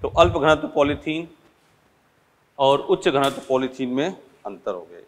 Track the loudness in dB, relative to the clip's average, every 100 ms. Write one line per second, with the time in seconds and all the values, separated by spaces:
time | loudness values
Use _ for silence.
0 | -4 2 2 4 2 2 0 0 0 0
1 | -6 -8 -10 _ _ _ _ _ _ _
2 | _ _ _ _ _ 0 2 2 2 0
3 | 2 2 0 -2 -2 -2 -2 -6 -6 -2
4 | -4 -6 -20 _ -16 -12 -10 -10 -12 -20